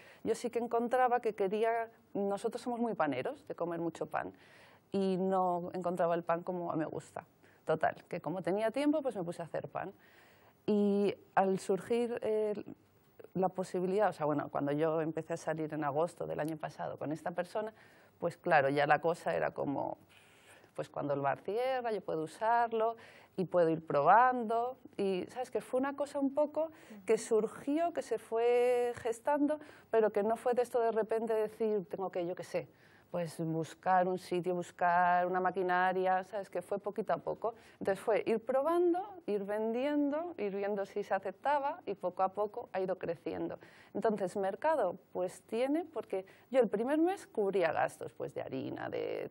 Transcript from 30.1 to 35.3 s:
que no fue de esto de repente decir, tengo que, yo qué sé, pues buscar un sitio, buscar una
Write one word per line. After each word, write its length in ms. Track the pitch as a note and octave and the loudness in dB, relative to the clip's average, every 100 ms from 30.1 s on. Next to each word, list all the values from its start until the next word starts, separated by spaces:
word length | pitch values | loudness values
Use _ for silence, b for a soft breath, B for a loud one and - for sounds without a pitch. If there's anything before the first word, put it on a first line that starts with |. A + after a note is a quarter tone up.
que 120 | G#3 | 4
no 140 | G#3 A3+ | 2 2
fue 160 | B3+ | 0
de 80 | B3 | 2
esto 180 | A#3+ B3 | 2 2
de 120 | A3+ | 2
repente 400 | A3 G#3+ A3+ A3 | 2 0 0 0
decir, 520 | A3 G#3+ G#3+ A3 G#3+ F3 | 0 0 0 0 0 -2
tengo 220 | F#3 F#3+ | -6 -4
que, 140 | F3+ E3+ | -4 -4
yo 100 | F3+ | -4
qué 80 | |
sé, 240 | E3 F3 D3 B B B B | -4 -4 -6 B B B B
pues 240 | - E3 - | -4 -4 -4
buscar 680 | E3 D#3+ D#3 - F3+ F#3 F3+ | -2 -2 -4 -4 2 4 4
un 100 | F#3 | 0
sitio, 380 | - F3+ F3 F3+ | -2 -2 0 -2
buscar 720 | F3 - F3+ F3 F3+ F3+ | -4 0 2 4 4 4
una 120 | F3+ | 2